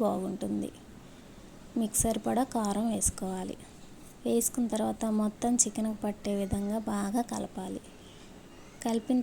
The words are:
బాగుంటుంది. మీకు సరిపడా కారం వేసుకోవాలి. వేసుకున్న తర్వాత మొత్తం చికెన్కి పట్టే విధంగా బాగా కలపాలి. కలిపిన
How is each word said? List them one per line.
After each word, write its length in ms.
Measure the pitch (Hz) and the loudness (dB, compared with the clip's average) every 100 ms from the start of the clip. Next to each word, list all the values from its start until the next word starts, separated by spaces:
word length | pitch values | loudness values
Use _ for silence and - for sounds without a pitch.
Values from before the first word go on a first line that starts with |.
| 214 | 6
బాగుంటుంది. 600 | 190 190 196 202 208 202 - - - - - - - - - - 240 | 2 0 -2 -2 -2 -2 -8 -16 -18 -18 -18 -18 -18 -18 -18 -4 0
మీకు 180 | 214 - | 2 4
సరిపడా 400 | 226 226 233 226 269 | 4 2 2 2 2
కారం 320 | 233 208 202 226 | 2 2 2 2
వేసుకోవాలి. 640 | 208 - - 190 185 185 - - - - - - - 240 | 2 2 0 -4 -4 -4 -8 -12 -16 -16 -16 -18 -6 2
వేసుకున్న 420 | 233 233 - 233 | 4 2 2 2
తర్వాత 300 | 220 220 214 220 214 | 2 2 2 2 4
మొత్తం 340 | 214 - 240 240 | 2 2 2 4
చికెన్కి 360 | 214 220 220 214 | 4 2 -2 0
పట్టే 280 | 208 208 208 202 | -2 -2 -2 0
విధంగా 380 | 196 202 202 214 214 | 0 0 0 0 0
బాగా 300 | 202 202 233 240 | 0 2 0 0
కలపాలి. 500 | 214 196 - 190 190 - - - - - - - - - - | -2 -4 -6 -6 -6 -10 -16 -18 -18 -18 -18 -18 -18 -18 -4
కలిపిన 360 | 233 226 220 254 | 0 0 4 4